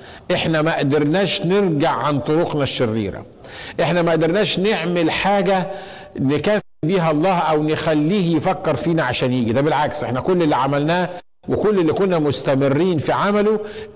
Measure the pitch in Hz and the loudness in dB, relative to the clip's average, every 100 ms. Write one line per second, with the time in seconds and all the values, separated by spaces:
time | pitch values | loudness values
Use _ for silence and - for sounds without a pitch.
0 | - - - 131 165 160 156 151 143 147 | -20 -20 -4 -2 0 0 0 0 0 2
1 | 147 175 202 - 165 196 190 151 156 120 | 2 2 0 -2 0 2 2 2 0 0
2 | 139 143 139 156 170 131 135 - 120 113 | 0 -2 0 0 0 0 -2 0 0 0
3 | 101 - - - - - - - 165 175 | -4 -6 -14 -20 -20 -16 -12 -4 0 2
4 | 170 160 160 185 196 - 196 190 165 175 | 2 2 2 2 0 0 0 0 -2 0
5 | 160 - 190 202 190 190 175 - - - | 0 0 0 2 2 0 -2 -8 -14 -16
6 | - - 135 151 170 208 - - 151 190 | -16 -4 0 0 0 0 -2 -6 -2 0
7 | 165 151 180 180 160 156 156 151 165 156 | 2 2 2 2 0 0 0 -2 0 0
8 | 151 208 170 160 185 185 170 139 165 165 | 2 2 2 0 0 -2 -2 -2 0 0
9 | 127 120 131 127 113 117 147 143 151 - | 0 -2 0 0 0 2 2 2 0 -2
10 | 113 127 170 185 160 127 139 143 151 175 | -4 -4 0 2 2 2 0 0 0 0
11 | 175 - - _ - - 208 202 160 151 | -2 -6 -16 _ -6 -2 2 2 2 2
12 | 196 170 147 - - 135 139 139 185 165 | 0 2 0 0 0 2 2 2 2 0
13 | - 131 180 208 208 214 - - - | 0 0 2 2 2 0 -2 -10 -8